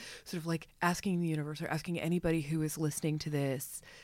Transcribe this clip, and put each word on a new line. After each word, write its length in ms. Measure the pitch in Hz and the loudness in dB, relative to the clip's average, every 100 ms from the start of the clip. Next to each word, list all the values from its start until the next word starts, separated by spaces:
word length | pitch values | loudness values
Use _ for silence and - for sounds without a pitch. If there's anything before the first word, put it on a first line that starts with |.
| - - | -12 -14
sort 160 | - 180 | -6 -4
of 60 | 165 | -2
like 200 | 165 - - | -2 -4 0
asking 380 | 175 175 202 175 | 2 2 2 2
the 80 | 170 | 2
universe 340 | 156 147 151 | 0 -2 -4
or 60 | 170 | -2
asking 320 | 151 180 170 | -2 -2 -2
anybody 400 | 160 175 170 165 | 2 2 4 2
who 200 | 143 160 | 2 0
is 140 | 156 - | 0 0
listening 420 | 151 - 160 151 | 0 0 0 0
to 100 | 151 | 0
this 500 | 147 139 131 - - - - | 0 2 0 -4 -10 -14 -20